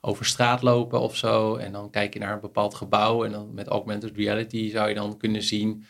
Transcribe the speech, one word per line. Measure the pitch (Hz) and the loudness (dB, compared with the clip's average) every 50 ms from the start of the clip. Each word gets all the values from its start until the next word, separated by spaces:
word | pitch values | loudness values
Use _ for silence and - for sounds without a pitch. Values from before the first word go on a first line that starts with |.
over | - - 101 - 113 | -2 -4 -4 -2 -2
straat | - - - 123 120 123 123 123 | -2 2 4 4 4 4 4 6
lopen | 123 120 120 120 120 123 120 | 6 6 6 4 2 0 0
of | 120 113 - | 0 0 -2
zo. | - - 113 113 110 110 110 110 | -2 0 2 4 4 2 2 -2
En | 120 117 101 98 | -4 -6 -8 -8
dan | 101 104 104 | -10 -12 -6
kijk | - 104 104 104 - | -2 -2 -2 -2 -4
je | 104 | -6
naar | 104 98 104 | -6 -6 -6
een | 107 | -6
bepaald | 101 101 - - 104 104 - | -8 -6 -2 0 0 0 -2
gebouw. | - - 95 - 104 107 110 117 117 113 | -6 -2 2 4 4 4 4 4 2 0
En | 110 104 | -2 -4
dan | 104 104 107 - | -8 -10 -10 -10
met | 101 104 | -10 -6
augmented | - - 104 101 - 104 104 107 110 104 | -2 -2 -2 -2 -4 -6 -6 -6 -8 -4
reality | 101 104 104 104 110 113 113 - 113 110 107 | -2 0 0 2 0 -2 -2 -2 -2 -2 -2
zou | 104 110 107 107 | 0 0 0 0
je | 104 | 0
dan | 104 104 104 107 | -2 -4 -6 -6
kunnen | - - 110 107 107 104 | -2 0 0 0 2 0
zien | - - 107 104 110 107 107 - - | 0 0 2 0 0 -2 -4 -10 -18